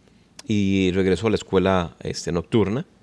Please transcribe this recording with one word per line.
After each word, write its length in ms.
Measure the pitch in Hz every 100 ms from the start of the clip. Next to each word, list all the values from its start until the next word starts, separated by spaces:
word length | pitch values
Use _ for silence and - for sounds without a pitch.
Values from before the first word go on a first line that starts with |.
| _ _ _ _ -
Y 460 | 107 98 98 92
regreso 340 | 92 95 92 110
a 40 |
la 60 | 98
escuela, 600 | - 95 92 95 85 -
este, 320 | - - -
nocturna 540 | 85 - 117 95 117 - _